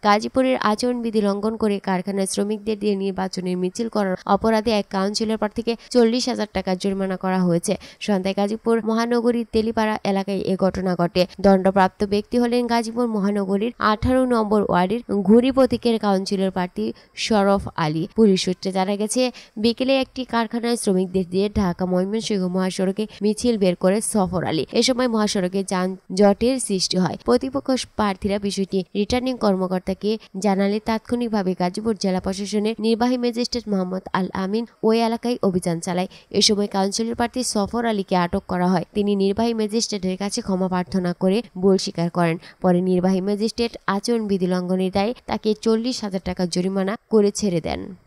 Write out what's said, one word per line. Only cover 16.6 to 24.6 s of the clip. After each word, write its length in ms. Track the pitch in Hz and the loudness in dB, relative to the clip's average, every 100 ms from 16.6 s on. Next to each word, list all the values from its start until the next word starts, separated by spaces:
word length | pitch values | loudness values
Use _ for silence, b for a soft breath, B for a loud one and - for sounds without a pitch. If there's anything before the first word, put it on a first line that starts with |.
| 180 - 220 226 b - | -4 -4 -6 -6 b -10
শরফ 380 | - 220 196 196 - - | 0 2 4 2 0 -4
আলী। 280 | 160 156 165 - | -2 -2 -4 4
পুলিশ 220 | 220 185 | 6 6
সূত্রে 260 | - 180 - | 0 -4 -4
জানা 220 | 190 185 202 | -2 -2 -2
গেছে, 260 | 214 247 254 B B - | -2 0 -2 B B -2
বিকেলে 380 | 214 226 254 269 | 0 0 0 0
একটি 180 | 262 - | 0 -6
কারখানার 520 | 254 233 226 233 226 240 | -4 -2 -2 -4 -2 -2
শ্রমিকদের 500 | - 185 185 185 180 | 0 0 0 -2 -2
দিয়ে 160 | 185 208 208 | -2 -2 0
ঢাকা 260 | 190 170 180 | -2 -2 -2
ময়মনসিংহ 560 | 180 190 220 220 208 185 | 0 0 -2 -2 -2 -2
মহাসড়কে 560 | 185 185 180 190 190 214 B | -2 -2 -2 -2 -2 -6 B
মিছিল 320 | 208 214 247 226 | -2 0 0 2
বের 160 | 190 175 | 2 2
করে 220 | 185 202 214 | 2 2 0
সফর 300 | 220 185 175 | 0 0 -2
আলী। 200 | - 156 | -2 -2